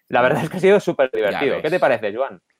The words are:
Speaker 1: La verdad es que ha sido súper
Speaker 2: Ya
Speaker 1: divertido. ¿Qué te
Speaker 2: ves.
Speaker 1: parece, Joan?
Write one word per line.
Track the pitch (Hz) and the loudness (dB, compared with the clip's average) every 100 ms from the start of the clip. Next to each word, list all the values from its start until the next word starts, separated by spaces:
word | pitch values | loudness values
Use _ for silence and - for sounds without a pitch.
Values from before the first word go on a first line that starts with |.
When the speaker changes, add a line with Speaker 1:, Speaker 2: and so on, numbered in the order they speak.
| - | -2
Speaker 1:
La | 123 | 2
verdad | 127 147 160 | 2 0 -4
es | |
que | 185 | 0
ha | |
sido | 185 202 | 4 4
súper | 180 151 131 | 2 0 0
Speaker 2:
Ya | 113 | 0
Speaker 1:
divertido. | 101 151 139 95 | -2 0 -2 -2
¿Qué | |
te | - | -2
Speaker 2:
ves. | 175 | 0
Speaker 1:
parece, | 160 117 107 110 | 0 0 -2 -4
Joan? | 135 92 _ | -6 -8 _